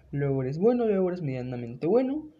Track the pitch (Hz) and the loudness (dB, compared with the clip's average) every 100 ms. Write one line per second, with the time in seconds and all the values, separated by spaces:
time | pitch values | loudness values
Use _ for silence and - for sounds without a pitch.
0 | - 143 143 135 131 151 214 247 226 190 | -8 -2 0 0 -2 2 2 4 2 2
1 | 185 180 147 127 123 123 117 135 156 233 | 0 -2 -4 -4 -6 -8 -8 -4 2 2
2 | 262 302 - - | 2 -4 -8 -20